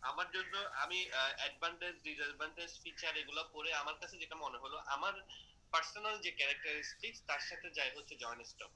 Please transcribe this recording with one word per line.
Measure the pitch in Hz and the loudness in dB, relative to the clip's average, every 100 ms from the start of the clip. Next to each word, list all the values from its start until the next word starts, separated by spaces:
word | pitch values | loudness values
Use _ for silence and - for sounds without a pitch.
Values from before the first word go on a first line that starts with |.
আমার | 131 143 180 | -2 0 2
জন্য | 185 190 202 | 2 2 0
আমি, | 202 127 151 180 185 | 0 2 4 4 2
আহ, | 131 135 - | 6 4 4
advantage, | 139 139 170 170 175 165 | 0 2 0 2 -4 -4
disadvantage, | 156 147 147 147 156 160 170 - | -8 -2 -2 0 -4 -4 -8 -8
feature | 165 156 165 160 | -12 -4 0 0
এগুলো | 139 151 160 | 0 -2 -2
পড়ে | 151 156 | -2 0
আমার | 156 147 156 | 2 0 -2
কাছে | 175 185 | -6 -8
যেটা | 160 160 | -8 -4
মনে | 147 123 | -4 -4
হলো, | 135 147 | -6 -6
আমার | - 139 180 196 - - - - - | 0 2 2 0 -6 -16 -18 -20 4
personal | 214 208 208 214 214 | 4 4 0 0 0
যে | 180 | -2
characteristics | - 139 143 156 151 147 - 220 226 - | 2 2 4 0 -2 -2 -6 -6 -8 -2
তার | 143 | 0
সাথে | - 175 175 | 0 -6 -6
যায় | 160 135 135 | 0 0 0
হচ্ছে | - 135 | -10 -6
জয়েন্ট | 120 117 117 | -6 -6 -8
stock | - 101 | -10 -12